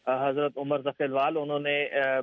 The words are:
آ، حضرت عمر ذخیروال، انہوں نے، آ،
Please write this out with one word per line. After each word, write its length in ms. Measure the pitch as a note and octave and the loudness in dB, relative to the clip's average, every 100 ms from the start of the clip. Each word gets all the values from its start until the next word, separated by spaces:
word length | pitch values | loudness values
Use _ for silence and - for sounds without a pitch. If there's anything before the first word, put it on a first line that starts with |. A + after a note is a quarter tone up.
آ، 240 | - C3 C#3 | -2 0 0
حضرت 300 | C3+ D3 C#3+ | 0 -2 -2
عمر 220 | C#3 D3 | -2 -2
ذخیروال، 560 | C3+ - C#3+ C3+ C#3 D#3+ | -2 -2 0 2 2 0
انہوں 240 | D3 D3 | -2 -2
نے، 400 | D3 C#3+ C#3+ C#3 | 0 0 0 0
آ، 200 | C3+ C3 | 0 0